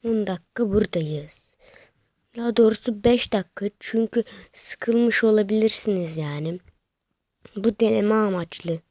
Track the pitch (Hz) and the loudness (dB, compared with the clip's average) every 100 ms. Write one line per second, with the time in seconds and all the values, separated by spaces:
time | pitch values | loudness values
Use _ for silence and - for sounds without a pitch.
0 | 233 226 196 180 _ - 233 202 220 175 | 0 -2 -2 -6 _ -4 0 2 0 -2
1 | 151 151 147 _ _ _ _ - _ _ | -4 -6 -10 _ _ _ _ -20 _ _
2 | _ _ _ - 233 233 220 220 - 208 | _ _ _ -6 -2 4 4 4 -4 0
3 | 233 240 - 208 185 - 202 _ - 226 | 2 2 2 -4 -4 -8 -8 _ -4 -2
4 | 226 240 220 - - - - - - 233 | 0 -2 -4 -10 -20 -20 -18 -8 0 2
5 | 240 214 226 214 202 214 220 - - 190 | 2 2 4 2 2 0 0 -2 -2 -2
6 | 170 160 151 147 156 180 _ _ _ _ | -2 -6 -6 -6 -6 -8 _ _ _ _
7 | _ _ _ _ - - 214 214 220 220 | _ _ _ _ -14 -2 -2 0 0 2
8 | 208 220 214 180 170 - 170 165 _ | 2 2 0 -2 -6 -10 -8 -8 _